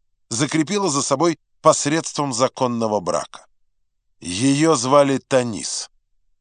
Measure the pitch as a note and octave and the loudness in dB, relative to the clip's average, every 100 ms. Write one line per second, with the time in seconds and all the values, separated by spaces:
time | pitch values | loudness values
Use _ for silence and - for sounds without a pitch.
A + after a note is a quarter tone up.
0 | _ _ - A2+ C#3+ D#3 D3+ G3+ G3 C#3 | _ _ -10 -4 -2 0 -2 -2 -2 -2
1 | B2+ C3+ E3+ D#3+ _ _ D#3 C#3+ C#3+ D#3+ | 0 0 0 -2 _ _ 2 4 2 -2
2 | - - C#3+ A2+ B2+ - B2+ A#2 A2+ G#2 | -4 -4 -4 0 -2 0 -2 0 0 0
3 | F2 - - - - _ _ _ _ _ | 0 -4 -4 -14 -20 _ _ _ _ _
4 | _ _ E2 F2+ C3 C#3 D#3+ D3+ B2 C#3+ | _ _ -8 -4 -2 2 2 2 4 4
5 | C#3 C3+ - C3 B2 G2 - - - _ | 4 2 0 0 0 -6 -8 -10 -12 _
6 | _ _ _ _ | _ _ _ _